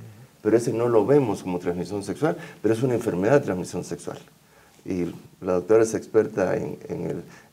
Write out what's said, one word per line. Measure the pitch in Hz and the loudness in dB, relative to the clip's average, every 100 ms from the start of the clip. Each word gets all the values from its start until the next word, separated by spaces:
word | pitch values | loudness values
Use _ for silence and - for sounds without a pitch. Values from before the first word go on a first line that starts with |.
| - - - _ | -20 -20 -20 _
Pero | 107 117 | 2 2
ese | 120 | 2
no | 113 120 | 0 4
lo | 117 104 | 4 6
vemos | 147 123 92 | 4 4 -2
como | 95 90 | -4 -4
transmisión | 87 87 85 101 | -4 -4 -4 -6
sexual, | 98 - 151 175 - - | -6 -2 -2 -2 -10 -4
pero | 107 | -2
es | 113 | 0
una | 131 | 0
enfermedad | 117 - 87 101 143 | 0 0 0 4 4
de | - | 2
transmisión | 92 87 90 | -4 -4 -8
sexual. | 87 85 - - - _ _ _ _ _ | -8 -10 -10 -14 -16 _ _ _ _ _
Y | - 92 85 - - _ | -8 -4 -4 -6 -18 _
la | 92 | -2
doctora | 92 - 110 | -2 4 4
es | 110 | 4
experta | 104 - 110 104 104 92 90 | 0 0 0 0 0 0 0
en, | 78 - - | -4 -10 -10
en | 85 85 | -6 -6
el, | 85 - - - | -6 -10 -20 -16